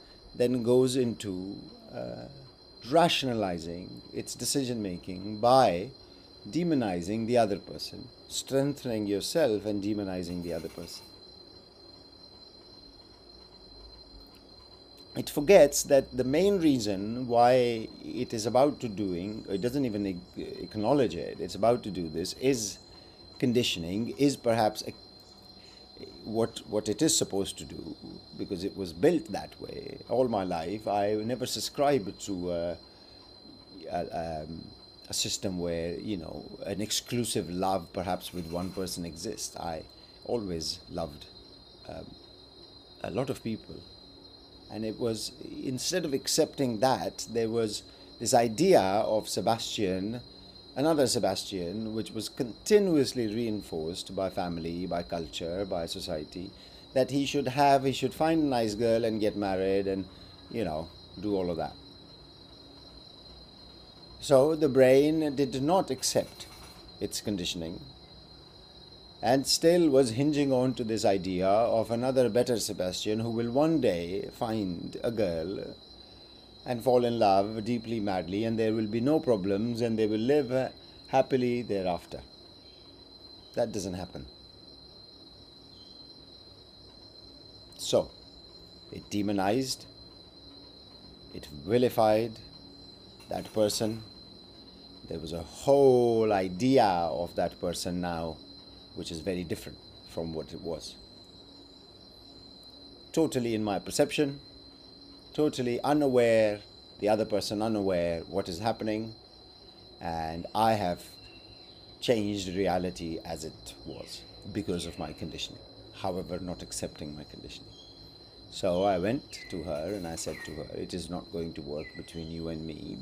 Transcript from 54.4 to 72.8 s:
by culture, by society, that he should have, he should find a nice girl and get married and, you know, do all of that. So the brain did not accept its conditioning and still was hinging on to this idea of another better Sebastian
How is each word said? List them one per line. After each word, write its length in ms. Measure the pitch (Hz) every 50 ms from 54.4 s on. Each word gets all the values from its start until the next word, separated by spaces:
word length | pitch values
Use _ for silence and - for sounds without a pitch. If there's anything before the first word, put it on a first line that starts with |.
| 92 87 85 82 80 82 85 87 90
by 160 | 92 85 85 87
culture, 640 | - - 85 82 76 - - 90 82 85 92 101 95
by 180 | 98 87 85
society, 640 | 82 - 95 87 92 85 78 76 - - 92 87 - - - - - - - - - -
that 160 | 135 127 -
he 160 | 127 143 139
should 220 | 127 - 143 135 123
have, 340 | 123 143 143 143 139 139 131
he 100 | 139 127
should 220 | - - 123 -
find 280 | - 160 160 165 165 151
a 20 |
nice 280 | 143 131 120 117 110 104
girl 280 | 104 120 113 113 113 117
and 160 | 113 110 110
get 160 | 101 104 -
married 520 | 101 104 98 95 92 95 95 98 98 98 98
and, 160 | 98 95 92 92 - - - - - - - - -
you 120 | 117 107
know, 240 | 87 78 76 82 82 - - - - - -
do 140 | 90 104 101
all 160 | 95 92 87
of 60 | 85
that. 180 | 80 78 71 - - - - - - - - - - - - - - - - - - - - - - - - - - - - - - - - - - - - - - - - - - - - - - - - - -
So 340 | - - 147 131 135 156 165
the 140 | 156 160 147
brain 680 | 123 131 131 127 131 135 143 151 160 160 156 151 139
did 280 | 127 143 127 127 135 135
not 280 | 147 175 196 170 -
accept 560 | 135 - - - - 123 90 - - - - - - - - - - - - - - -
its 220 | - 101 - - -
conditioning 580 | 113 104 92 87 82 - 90 82 80 90 98 - - - - - - - - - - - - - - - - - - - - - - - - - - - - -
and 240 | 107 127 139 131
still 420 | - - - - 165 170 180 170 160
was 220 | 131 131 139 120
hinging 420 | 110 113 143 151 151 139 143 139 131
on 220 | 127 127 131 123
to 100 | - 123
this 200 | 107 113 107 98
idea 440 | 110 98 98 87 95 92 90 92 95
of 420 | 98 107 120 110 104 113 110 -
another 380 | 117 117 120 131 131 131 127 117
better 300 | 101 120 123 123 123 107
Sebastian 640 | 92 - 101 87